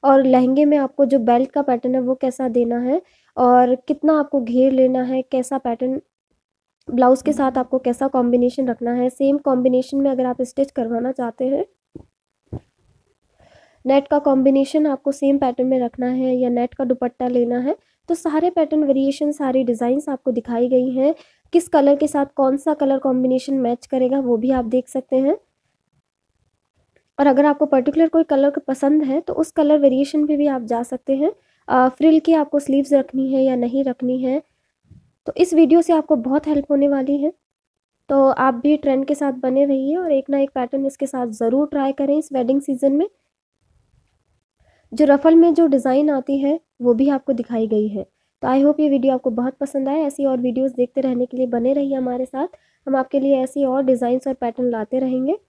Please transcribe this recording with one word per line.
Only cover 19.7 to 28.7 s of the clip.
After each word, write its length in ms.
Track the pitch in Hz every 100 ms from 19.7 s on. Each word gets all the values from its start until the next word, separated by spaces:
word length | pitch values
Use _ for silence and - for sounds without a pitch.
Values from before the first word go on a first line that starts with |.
| 226 240 269 294
आपको 220 | 269 -
दिखाई 360 | 240 233 233 247
गई 220 | 254 254
हैं। 260 | 254 269 320 - _ _
किस 140 | 339 330
color 280 | 320 285 285
के 120 | 302
साथ 180 | 294 277 -
कौन 220 | 240 277
सा 160 | 320
color 240 | 302 277 269
combination 560 | 269 254 254 254 262
match 320 | 269 240 240 -
करेगा 340 | 262 254 277
वो 180 | 254 233
भी 140 | 254
आप 140 | 262 233
देख 220 | 247 247
सकते 280 | 269 254 262
हैं। 220 | 269 415 _ _ _ _ _ _ _ _ _ _ _ _ _ _ _ _ _ -
और 80 | 285
अगर 180 | 262 294
आपको 200 | 294 294
particular 420 | 269 254 294 330
कोई 160 | 330
color 260 | 330 277 277
पसंद 540 | 285 -